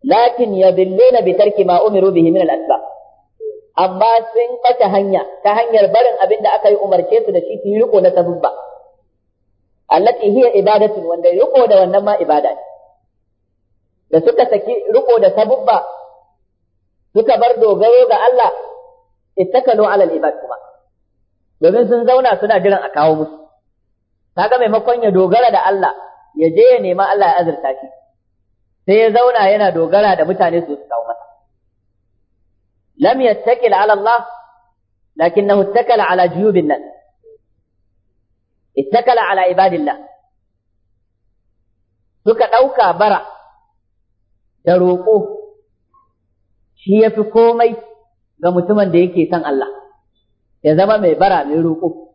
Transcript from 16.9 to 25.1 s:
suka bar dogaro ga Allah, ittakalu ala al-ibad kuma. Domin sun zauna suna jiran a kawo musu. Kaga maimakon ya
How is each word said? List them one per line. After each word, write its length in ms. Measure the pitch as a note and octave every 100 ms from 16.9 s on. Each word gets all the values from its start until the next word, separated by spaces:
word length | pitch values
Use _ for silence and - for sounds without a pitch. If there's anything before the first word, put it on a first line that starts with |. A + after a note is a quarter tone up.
| _ _
suka 200 | G#3 A3+ A3
bar 160 | A#3+ A#3+
dogaro 480 | A3 F#3 A3 B3 B3+
ga 120 | G#3+
Allah, 320 | A3+ B3 G3+ - - - - _ _ _ _ -
ittakalu 460 | F3+ B3+ B3+ A3
ala 220 | G#3 G3+ F3+
al-ibad 280 | D#3+ D#3 -
kuma. 200 | - - - _ _ _ _ _ _ _ _ _
Domin 240 | D#3+ F#3+ A3
sun 140 | A#3+ A#3
zauna 320 | B3+ B3+ -
suna 200 | G#3 G#3
jiran 240 | F#3+ G3
a 80 | C#3
kawo 240 | D3 D#3
musu. 240 | D#3 D#3 - - _ _ _ _ _ _ _ _ -
Kaga 220 | G#3 B3
maimakon 440 | A#3 A3 - A#3+
ya 80 | A3+